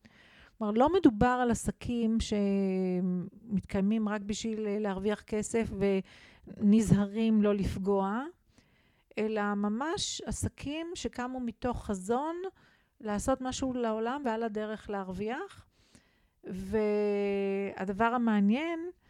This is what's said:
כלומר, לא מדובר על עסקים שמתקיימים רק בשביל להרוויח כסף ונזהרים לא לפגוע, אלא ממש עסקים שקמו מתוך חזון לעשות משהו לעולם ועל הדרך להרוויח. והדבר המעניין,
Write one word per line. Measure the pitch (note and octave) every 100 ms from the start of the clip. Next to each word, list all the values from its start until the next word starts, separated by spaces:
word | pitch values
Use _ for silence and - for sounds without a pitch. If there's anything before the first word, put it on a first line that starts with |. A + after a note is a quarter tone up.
| - - - - - -
כלומר, | G#3+
לא | A3 C#4+
מדובר | F#4+ D#4+ G#3 B3
על | B3 B3
עסקים | A3 - - - A#3+ A3+ A3+
שמתקיימים | - G#3 G3+ G3 F#3+ F#3+ F#3 F3+ F#3 F3+ F#3 - - G3 - G3+ G3 A3 G#3
רק | G#3+
בשביל | G3+ G#3 A3+ G#3+ G#3+ G3+
להרוויח | G#3 F#3+ G3+ G#3
כסף | - G#3+ G#3+ A#3 A3 G3+ G3 F#3+ - - - - - -
ונזהרים | G#3 A3 G3 G3+ G3+ G#3 A3+ A3
לא | G#3
לפגוע, | G#3 F#3 - F#3+ G3+ G3 A3 D4 - _ _ _ _ _ _ _ -
אלא | A3 A3 G#3
ממש | G3+ G#3 G#3+ D4+ G4+ - - E4
עסקים | - - - C4+ D4+ E4+
שקמו | F4+ A#3+ - B3 C4
מתוך | A#3+ - B3 A#3
חזון | - G3 F#3 A#3+ D4+ F4 F#4 - _ _ _ _
לעשות | A3 G#3 A#3 C4
משהו | C4 - C4
לעולם | B3 A#3 A3 A3+ C#4
ועל | C4+ A3
הדרך | A#3 G#3+ G#3+ G#3+ -
להרוויח. | G3+ F#3 F#3 G#3+ C4 G4 - - _ _ - _ _ _ _
והדבר | - F#3 F#3+ G#3+ G#3+ G#3 G#3 G3+ G3+ G3 G3 G3 G3 - F#3+ G3
המעניין, | A#3 B3 A#3 G#3 G3+ A#3+ E4 E4 F4 - _